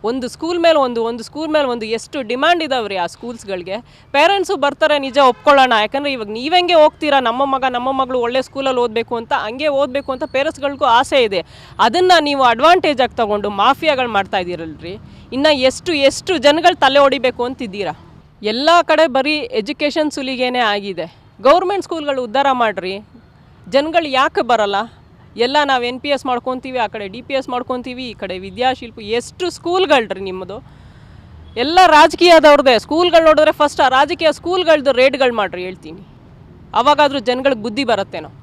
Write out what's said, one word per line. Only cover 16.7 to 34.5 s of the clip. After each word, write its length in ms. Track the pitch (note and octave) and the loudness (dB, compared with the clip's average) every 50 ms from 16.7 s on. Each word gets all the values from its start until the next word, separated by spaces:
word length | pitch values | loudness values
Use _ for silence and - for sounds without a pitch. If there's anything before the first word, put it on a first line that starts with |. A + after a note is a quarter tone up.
| F4+ - | 2 4
ತಲೆ 160 | D4 C4+ C4+ C#4+ C#4 | 0 2 4 4 4
ಹೊಡಿಬೇಕು 400 | C4+ C4+ C#4 A#3 B3+ B3 B3 A#3+ B3+ | 4 2 0 -2 -4 -2 -4 -6 -8
ಅಂತಿದ್ದೀರಾ? 460 | C4+ - B3+ G3+ F3+ G#3 G3 D#3+ D3+ - - - - - _ _ _ _ G3+ G#3 | -6 -8 -10 -10 -8 -8 -8 -8 -8 -10 -18 -20 -20 -20 _ _ _ _ -8 -6
ಎಲ್ಲ 160 | G#3+ B3 C#4+ D#4+ E4+ F4 E4 - | -4 -2 2 4 4 4 4 2
ಕಡೆ 160 | D#4+ D4+ D#4+ E4 B3 | 2 2 2 2 2
ಬರೀ 180 | C4+ C4 D4 D4+ D4+ B3+ - - A3 | -2 0 0 -2 -4 -6 -6 -6 -6
ಎಜುಕೇಷನ್ 500 | G3+ A#3 D4 - D4+ D4 - E4 D4+ D4+ - | -6 -6 -6 -4 -4 -4 -2 -2 -4 -2 -4
ಸುಲಿಗೆನೇ 460 | D4 C4+ B3+ C4 A#3+ B3+ B3 B3 B3 A#3+ G#3 G#3 | -6 -8 -8 -4 -4 -4 -2 0 0 0 0 0
ಆಗಿದೆ. 320 | G#3 G3+ G3+ F#3 E3 D#3+ E3+ - _ _ - _ - G3 | -2 -6 -8 -8 -8 -10 -12 -14 _ _ -20 _ 0 4
ಗೌರ್ಮೆಂಟ್ 400 | C4 D#4 F4+ F#4+ F4+ G4+ F#4+ - - | 4 4 4 4 0 -4 -4 -4 -6
ಸ್ಕೂಲ್ಗಳು 320 | F4 D#4+ D4 C#4+ C#4 C4 B3 A3 | -8 -6 -4 -4 -4 -4 -6 -2
ಉದ್ಧಾರ 180 | G#3 C4 C#4 C4+ C4 B3 | -2 0 0 0 0 0
ಮಾಡ್ರಿ. 320 | A#3+ G#3+ G3 F#3+ E3+ F#3 F#3+ G3+ G#3+ _ - A#3 _ _ _ _ - _ - _ - F#3 G3 | 0 -2 -2 -4 -8 -8 -10 -10 -14 _ -20 -20 _ _ _ _ -20 _ -20 _ -14 -2 0
ಜನಗಳು 340 | C4+ D4 D#4+ D#4+ E4+ E4 D4 C4 B3+ | 0 0 2 -2 -2 -2 0 0 0
ಯಾಕೆ 240 | C#4 D#4 - G#4 D4 A#3 | 0 0 0 -2 0 0
ಬರಲ್ಲ? 240 | A#3+ A3 G#3 G3+ G3+ G3 A3+ A3+ - - _ _ _ _ - _ - G3+ A#3 | 2 0 2 0 -2 -4 -4 -6 -14 -20 _ _ _ _ -20 _ -4 -4 -2
ಎಲ್ಲ 120 | B3+ C#4 D4 D4 C#4 | 0 2 0 0 2
ನಾವು 120 | C4+ B3+ A#3+ A#3+ | 0 -2 -2 -4
ಎನ್ 100 | B3+ B3+ | -8 -8
ಪಿ 80 | - C#4+ C#4+ | -4 -4 -4
ಎಸ್ 80 | B3+ - C4+ | -4 -2 -4
ಮಾಡ್ಕೊತೀವಿ, 500 | B3 A#3+ A#3 B3+ B3+ B3+ A#3+ C4 B3+ B3 A3+ | -6 -4 -4 -6 -8 -8 -10 -8 -6 -4 -4
ಆ 20 | G#3 | -4
ಕಡೆ 140 | - A3 G3+ G3 F#3+ | -6 -10 -12 -12 -14
ಡಿ 60 | A#3+ - | -16 -10
ಪಿ 80 | - C#4 C4 | -6 -6 -4
ಎಸ್ 100 | C4 - B3+ | -4 -4 -8
ಮಾಡ್ಕೊತೀವಿ, 500 | A#3+ B3 - B3+ B3 A#3+ C4 B3 B3 C4 A#3+ | -8 -6 -6 -8 -8 -8 -12 -12 -12 -12 -14
ಈ 20 | G#3 - | -12 -12
ಕಡೆ 140 | G#3 F#3 F#3+ F#3 F#3+ | -10 -10 -10 -10 -12
ವಿದ್ಯಾಶಿಲ್ಪಿ, 580 | G3 F#3 G#3+ B3 C4 C4 - B3+ A#3 - - G#3+ G3+ A3+ A#3+ | -14 -6 -2 -2 -2 -2 -4 -10 -18 -16 -16 -8 -4 -4 -4
ಎಷ್ಟು 320 | A#3+ - - - F4+ F4 - | -4 -8 -10 -8 -8 -8 -8
ಸ್ಕೂಲ್ಗಳ್ರಿ 680 | - - E4+ F4 F#4+ F#4 C#4+ D4 C4 A3+ F#3+ F#3+ F#3 G3 F#3+ | -8 -6 -4 0 0 2 2 2 0 0 -2 -8 -10 -8 -10
ನಿಮ್ಮದು? 280 | F#3 F#3 F#3+ F3+ G3 - - - - - - - - - - - - - - - - - - - - A3 B3 | -10 -10 -12 -12 -14 -16 -16 -20 -20 -20 -20 -20 -20 -20 -20 -20 -20 -20 -20 -20 -20 -20 -20 -12 -6 -4 -2
ಎಲ್ಲ 140 | D4 E4 F#4 F#4 E4+ D#4 | 2 4 6 6 8 8
ರಾಜಕೀಯದವ್ರದ್ದೇ. 800 | D4 D#4+ D#4+ E4 - E4+ F4 E4+ D#4+ C#4+ D4+ C#4+ D4 C4+ C4+ B3 G#3+ - | 6 6 6 4 4 6 8 8 8 8 8 6 8 6 4 2 2 0
ಸ್ಕೂಲ್ಗಳು 400 | - D4 D#4+ F4+ F4+ D#4+ E4 E4 D#4 | -2 0 0 2 4 4 6 6 6
ನೋಡಿದ್ರೆ 240 | D4+ C#4+ D#4 D4+ D#4+ - | 4 6 4 2 2 0
ಫಸ್ಟ್ 200 | D4 C#4+ - - D4+ | -2 -2 2 0 2
ಆ 20 | C4 B3+ | 2 4
ರಾಜಕೀಯ 340 | C4 D4 C#4+ F4 - E4 D#4 C#4+ - | 2 2 0 -2 0 0 0 0 -2
ಸ್ಕೂಲ್ಗಳ್ದು 540 | - E4 | -4 -4